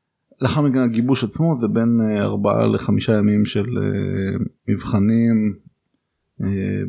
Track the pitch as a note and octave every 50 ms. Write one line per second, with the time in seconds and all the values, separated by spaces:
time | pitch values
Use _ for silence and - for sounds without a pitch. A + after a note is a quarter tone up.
0 | _ _ _ _ _ _ _ - C3 A#2+ - D#3 D3 C#3+ B2 C3 B2+ A#2+ A2+ A2+
1 | A#2 B2+ C3+ - B2 G#2 - - D#3 E3 D#3 B2 A#2 G#2 G2+ A#2 A2+ A#2 A#2 A#2
2 | A2 A2 G#2+ G#2 G#2 G#2 G#2 G2+ G2+ G2+ G#2 A2 A2+ A2 G#2+ G#2 - - G#2 G#2+
3 | - - A2+ G#2+ G2+ G#2 G#2 G#2 G#2 G#2 - A2 G2+ A#2 A2 G2+ G2+ G2+ G2+ G2
4 | G2+ G2 G2 G2 F#2+ F#2+ G2 - - - - _ _ - G#2+ F#2 - - A#2 G#2
5 | G2 G#2+ A2+ A#2 A#2 A#2 A#2 A2 G#2+ G#2+ F#2+ - _ - _ _ _ _ _ _
6 | _ _ _ _ _ _ _ - - G2 G2 F#2+ F#2+ G2 G2 G2+ G2